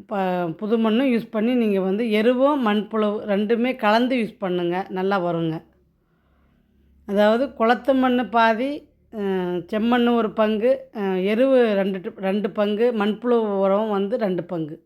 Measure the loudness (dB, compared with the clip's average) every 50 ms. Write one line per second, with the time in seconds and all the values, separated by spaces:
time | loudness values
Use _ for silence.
0 | -12 -8 -4 -2 -2 0 0 -2 -2 -4 -4 -6 -4 -2 0 0 2 2 2 2
1 | 2 2 0 0 -2 -4 -4 -2 0 0 0 0 2 2 0 0 0 0 0 -2
2 | 0 0 0 2 2 2 2 2 2 2 2 2 0 0 0 0 -2 -2 -2 -2
3 | 0 0 -2 -4 -4 -2 -2 0 0 0 0 0 0 -2 -2 0 0 2 2 2
4 | 2 2 0 -2 -2 -4 -6 -8 -6 -4 -2 -2 -2 -2 -2 -4 -4 -6 -6 -4
5 | -2 0 0 0 0 -2 -2 -2 -2 -2 -4 -6 -10 _ _ _ _ _ _ _
6 | _ _ _ _ _ _ _ _ _ _ _ _ _ _ _ _ _ _ _ _
7 | _ -4 0 2 4 4 4 2 0 -4 -2 0 2 2 2 2 2 0 2 2
8 | 2 2 2 0 -2 0 2 2 4 4 2 2 -2 -4 -6 -8 -12 _ _ _
9 | _ _ -10 -6 -4 -2 -2 -2 -2 -2 -4 -6 -6 -6 -4 -2 0 2 2 2
10 | 2 2 2 2 0 -2 0 0 0 0 0 0 0 0 0 0 -4 -10 -8 -6
11 | -4 -2 -2 -2 0 0 0 2 2 4 4 4 4 4 2 0 0 0 -2 -4
12 | -8 -10 -10 -6 -4 -2 -2 -2 -2 -4 -2 -2 -2 0 0 0 0 0 2 0
13 | 0 -2 -2 -2 -2 0 0 2 2 0 0 0 2 2 2 2 0 0 -2 -2
14 | -2 -2 -2 -2 -2 -2 -2 -2 -4 -4 -6 -6 -6 -8 -10 -14 _